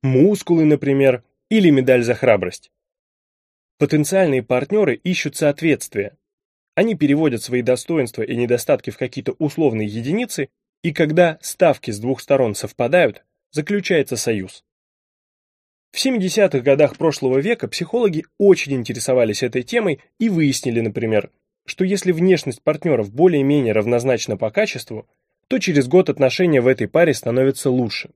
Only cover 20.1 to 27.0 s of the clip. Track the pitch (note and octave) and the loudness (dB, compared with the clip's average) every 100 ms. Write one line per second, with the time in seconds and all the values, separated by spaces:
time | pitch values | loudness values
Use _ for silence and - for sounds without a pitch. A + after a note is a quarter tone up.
20.1 | _ A3+ F3+ D3+ B2+ C3+ A#2 A2+ G#2 A2+ | _ -2 2 0 0 -2 -2 -2 -4 -2
21.1 | G#2+ - _ _ _ - - F#3 G3 F3+ | -2 -2 _ _ _ -20 -4 -2 -2 -2
22.1 | E3 F#3 F3 - A2+ - D3+ E3+ C3 G#2 | 0 2 2 0 -6 -4 -4 -2 -2 -2
23.1 | A2+ F3+ D#3 C3+ D3 B2 G#2+ G#2+ A#2+ B2 | 2 2 4 2 2 2 0 0 -2 0
24.1 | A#2+ - G2+ A2+ G#2 G#3+ - - G#2+ - | -2 -2 -4 -4 -2 -2 -4 -12 -16 -16
25.1 | _ _ _ _ C4 F#3+ D3 B2+ F3+ F#3 | _ _ _ _ -4 0 0 2 2 2
26.1 | - C3+ - F3 D3 A#2+ C3 G#2+ - | 0 0 0 2 2 2 0 0 2